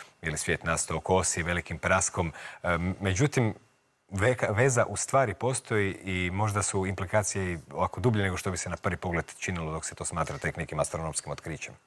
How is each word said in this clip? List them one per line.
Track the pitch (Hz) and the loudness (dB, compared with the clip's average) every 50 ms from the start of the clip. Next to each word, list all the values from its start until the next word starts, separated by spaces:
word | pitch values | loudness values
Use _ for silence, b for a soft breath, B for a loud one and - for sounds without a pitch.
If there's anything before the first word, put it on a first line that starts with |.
| B B B _ | B B B _
je | - 80 | -4 -4
li | 76 - | -4 -2
svijet | - - 80 - - | 0 -2 -2 0 0
nastao | 82 82 80 - - 85 | 0 0 0 0 -2 -4
oko | 78 - - 92 | -4 2 2 4
osi, | 92 92 - - 90 | 4 4 2 0 0
velikim | 82 85 87 87 - - 87 78 | -2 0 -2 -2 -2 -4 -8 -4
praskom?” | - 90 90 - - - - 95 87 82 B B B B B B | 2 2 2 4 2 0 0 -2 -2 -2 B B B B B B
E, | - 87 87 82 85 92 92 - | 0 0 2 2 2 0 -2 0
međutim, | 98 95 90 90 143 143 - 135 117 107 - - - _ _ _ _ _ _ _ _ _ | 0 0 2 4 2 2 4 2 2 2 0 -4 -12 _ _ _ _ _ _ _ _ _
veka-, | 95 98 127 127 123 - - - | 0 2 4 4 4 4 2 2
veza | 104 104 127 139 123 120 101 | 4 6 6 6 6 4 4
u | - 101 | 2 0
stvari | - - - - 139 131 107 95 | -4 -4 2 2 4 4 2 0
postoji | - - 127 135 - - - 117 107 101 98 | 0 -2 0 0 -2 -2 0 2 2 2 2
i | 80 - 82 95 92 90 90 87 | 0 -4 -4 -2 0 0 0 0
možda | 90 98 107 110 101 104 | 2 2 0 2 2 0
su | 95 - - 98 92 | 0 0 0 0 0
implikacije | 95 92 - 98 92 - 107 101 - - 98 95 90 | 0 -2 -4 -4 2 2 2 2 2 -2 -2 -2 -2
i | 87 80 - - | -2 -4 -6 -8
ovako | 69 85 92 - - - | -2 0 0 0 0 2
dublje | 90 127 110 104 | 2 2 4 4
nego | 98 95 87 | 2 2 0
što | 87 - 101 | -2 -2 -4
bi | 87 | -4
se | 82 - 90 | -4 -4 -6
na | 85 | -8
prvi | - - 98 90 | -4 -2 -4 -2
pogled | - - 175 170 - - - - - | -2 -2 -2 -2 -2 -4 -4 -10 -8
činilo | - - 92 85 82 78 | -4 -4 -2 -2 -4 -4
dok | 78 80 - | -4 -6 -6
se | - - | -8 -8
to | - - | -8 -8
smatra | - - 85 80 - - - | -6 -4 -4 -4 -4 -4 -4
tek | - 82 - | -4 -4 -4
nekim | - 80 - 78 76 | -4 -6 -4 -2 -2
astronomskim | 73 - - 82 80 80 76 - - 76 | -2 -2 -2 -4 -4 -4 -6 -6 -6 -6
otkrićem. | 73 - - 82 78 - - - - - _ | -8 -8 -8 -10 -8 -8 -10 -14 -14 -20 _